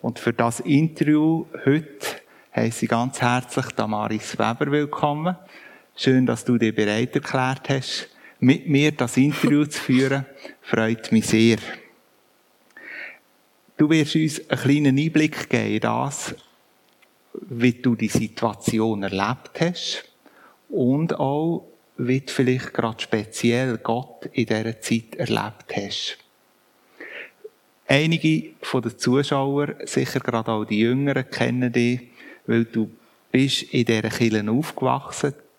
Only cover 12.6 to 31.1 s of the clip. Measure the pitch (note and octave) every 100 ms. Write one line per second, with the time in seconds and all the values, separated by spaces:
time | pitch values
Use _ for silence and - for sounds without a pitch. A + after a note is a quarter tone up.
12.6 | _ - - - - - _ _ _ _
13.6 | _ - D3+ D#3+ D3 D#3+ D#3 D3 - C3
14.6 | B2 D3 D3 C3+ D#3+ D#3 D#3 - - A#2+
15.6 | G#2+ G#2+ A2+ A2+ C3+ - - - _ _
16.6 | _ _ _ _ _ _ _ - - A#2+
17.6 | B2 A#2+ B2+ A2+ A2 - A2+ - A#2 G#2
18.6 | - A2 A2 G#2 G2 F#2+ G2+ C3 - -
19.6 | E3+ F3+ - - - _ - _ - _
20.6 | _ A#3 B2 C#3 E3 - C#3 C#3+ E3 E3+
21.6 | - _ _ - B2 C3 - - B2+ B2+
22.6 | - - A2+ A2+ - A2 G2+ - A2+ A#2
23.6 | C3 A2 - A#2+ C3 - - - A2+ A2
24.6 | A2 A#2 - A#2 - - B2 A2+ G#2 -
25.6 | - - G2+ - - - _ _ _ _
26.6 | _ _ _ _ - - - _ - _
27.6 | _ _ - C#3 D#3+ D#3+ D#3+ D#3+ - -
28.6 | - C3 A#2 G#2+ - C3 C#3+ C#3+ C#3 C#3
29.6 | D3 - - - C3 C3 - A#2 A2 A2
30.6 | G2+ G#2 A2+ B2+ C#3+